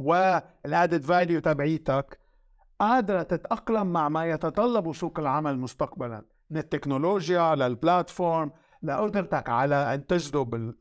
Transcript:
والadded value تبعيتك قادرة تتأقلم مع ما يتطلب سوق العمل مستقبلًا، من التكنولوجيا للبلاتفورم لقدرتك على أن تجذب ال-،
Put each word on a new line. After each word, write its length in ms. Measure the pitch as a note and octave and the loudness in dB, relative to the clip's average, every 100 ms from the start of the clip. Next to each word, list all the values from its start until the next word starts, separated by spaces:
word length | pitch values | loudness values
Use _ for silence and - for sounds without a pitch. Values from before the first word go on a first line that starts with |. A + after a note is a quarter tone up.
والadded 1000 | C#3 E3+ F#3+ E3 - _ C#3+ E3+ F3 E3 | 0 4 4 2 -2 _ -2 2 2 2
value 380 | C3+ F3+ F3 D#3+ | 2 2 2 2
تبعيتك 760 | D#3 C#3+ D3 D#3+ D3+ C3+ - - _ _ _ _ _ - | 2 0 0 -2 0 -2 -2 -12 _ _ _ _ _ -2
قادرة 420 | G#3 B3+ G3+ F#3+ | 2 2 2 -2
تتأقلم 720 | - E3+ - A3+ - A3 F#3+ | -2 -4 -2 -4 0 0 0
مع 160 | E3+ D3 | 0 0
ما 180 | D#3+ E3 | 0 0
يتطلب 640 | D#3 E3 G3+ A#3+ A3+ E3 | -2 -2 0 2 2 -2
سوق 280 | C#3 E3 E3 | -4 -6 -4
العمل 380 | C#3+ C#3+ D3+ C3 | -2 0 0 -4
مستقبلًا، 640 | B2+ - D3 - B2 A2 - _ - | -4 -4 -6 -6 -8 -10 -14 _ -10
من 60 | D#3 | -8
التكنولوجيا 960 | D3 D3 C#3 C3+ E3+ G3+ D#3+ F3+ D#3+ | -4 -4 -2 0 2 0 2 2 2
للبلاتفورم 960 | D3 B2+ A#2+ D#3+ F3+ E3+ - E3+ E3 D#3 - _ _ | 2 0 0 2 2 0 -2 -2 0 -4 -8 _ _
لقدرتك 640 | D#3 C#3 G#3+ G3+ F3 D3 C3+ | -6 -2 -2 -2 -2 -4 -2
على 460 | A#2+ C#3 C#3+ C#3 | 0 2 2 0
أن 120 | C#3 - | -2 -2
تجذب 480 | F3+ D3 C#3+ A#2+ | -2 -2 -4 -2
ال-، 200 | A#2 A2 - | -4 -6 -6